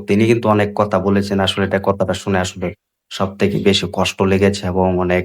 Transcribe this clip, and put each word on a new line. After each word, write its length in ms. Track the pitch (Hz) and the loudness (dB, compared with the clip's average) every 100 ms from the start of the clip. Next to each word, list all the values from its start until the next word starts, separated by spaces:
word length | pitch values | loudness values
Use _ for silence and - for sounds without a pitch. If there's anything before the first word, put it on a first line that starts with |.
তিনি 200 | - 104 113 | 0 2 4
কিন্তু 200 | 117 110 | 2 2
অনেক 200 | 104 101 | 2 0
কথা 220 | - 104 95 | 0 0 0
বলেছেন। 380 | 95 101 101 98 | 0 0 0 0
আসলে 240 | 95 - | 0 0
এটা 140 | 98 98 | 0 0
কথাটা 360 | 98 98 92 | 0 0 -2
শুনে 240 | 90 - 98 | -4 -2 -2
আসলে 280 | 92 95 90 - _ _ - | -2 -6 -8 -10 _ _ -14
সব 180 | - 98 - | -6 -6 -2
থেকে 200 | 101 107 | -2 2
বেশি 280 | 101 98 90 | 2 2 0
কষ্ট 260 | - 92 - | -2 -4 0
লেগেছে 400 | 95 95 101 98 95 | 0 2 2 0 -2
এবং 220 | 90 92 90 | 0 2 2
অনেক 240 | 90 90 | 0 0